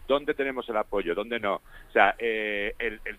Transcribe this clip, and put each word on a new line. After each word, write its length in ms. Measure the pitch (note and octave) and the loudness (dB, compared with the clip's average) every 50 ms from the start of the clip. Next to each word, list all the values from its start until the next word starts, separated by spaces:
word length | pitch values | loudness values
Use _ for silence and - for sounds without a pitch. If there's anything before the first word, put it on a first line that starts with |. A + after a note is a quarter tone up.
| - | -2
dónde 280 | - C3+ C#3+ D3 C#3 D3+ | 0 0 2 2 -2 -2
tenemos 340 | - C3+ C3+ C3 B2 A2+ - | -2 -2 -4 -4 -6 -6 -2
el 80 | A2 | -2
apoyo, 380 | G#2+ G#2 - - G2+ F#2 E2+ E2+ | -2 -2 0 -2 -2 -2 0 -2
dónde 260 | G2 A2+ A#2 A#2 A#2 | -2 -2 -4 -4 -2
no. 140 | G#2+ G2+ F#2 | -2 -2 -2
O 380 | E2+ - - - - - - - | -2 -4 -10 -18 -20 -20 0 6
sea, 200 | A#2 G2+ G2 - - | 6 6 6 6 2
eh, 560 | A#2 A#2 A2 A2 G#2+ G#2+ G#2 G2+ G2+ G2+ - - | 0 -2 0 0 -2 -2 -2 -2 -2 -4 -4 -4
el, 220 | A#2 A2+ G#2+ A2 - | -4 -4 -4 -6 -10
el, 100 | A2 G#2 | -12 -12